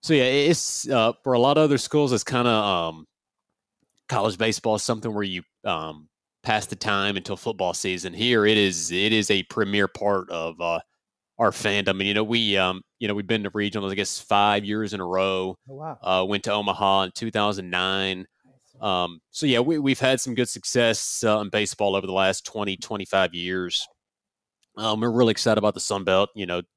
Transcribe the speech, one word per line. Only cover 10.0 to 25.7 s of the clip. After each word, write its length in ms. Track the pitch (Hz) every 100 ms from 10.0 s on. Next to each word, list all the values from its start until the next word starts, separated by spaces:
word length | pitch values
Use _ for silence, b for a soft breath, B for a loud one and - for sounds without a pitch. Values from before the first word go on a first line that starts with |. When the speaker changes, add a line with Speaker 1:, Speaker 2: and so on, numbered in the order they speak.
| 104 98 90
Speaker 1:
of, 300 | 85 82 80
uh, 180 | 87 82 - _ _ _ _ _
our 120 | 113
fandom. 480 | - 107 101 95 95
And, 40 |
you 120 | 98
know, 100 | 104
we, 320 | 107 117 110 98
um, 260 | 92 92 - _
you 80 | 110
know, 60 |
we've 120 | 101 95
been 160 | 113
to 80 | 101
regionals, 400 | 107 104 104 98
I 40 | 98
guess, 220 | 98 -
five 460 | - 101 104 104
years 300 | 101 104 107
in 60 | 101
a 40 |
row. 520 | 90 92 95 95 92 92 -
Speaker 2:
Oh, 60 |
wow. 240 | 135 156 131
Speaker 1:
Uh, 220 | - 92
went 200 | 92 101
to 80 | 113
Omaha 500 | 104 104 92 101 98
in 80 | 95 -
two 160 | 113
thousand 360 | 107 104 98 90
nine. 580 | 90 92 95 95 92 92 _
Speaker 2:
Nice. 380 | _ _ _ _
Speaker 1:
Um, 380 | 107 92 87 85 _
so, 120 | -
yeah, 140 | 151 120
we, 200 | 127 160
we've 180 | 139 135
had 220 | 131 131
some 160 | - 120
good 120 | 123
success, 760 | - - 127 117 110 - -
uh, 160 | 113 107
in 80 | 104
baseball 460 | 104 104 - 101 98
over 100 | 92
the 60 |
last 340 | 95 95 98 -
twenty, 300 | 107 101 95
twenty-five 580 | - 104 95 98 92
years. 520 | 87 87 92 90 - - _ _ _ _ _ _ _ _ -
Um, 240 | 110 107
we're 100 | 117
really 220 | 117 117
excited 260 | 107 - 107
about 160 | 104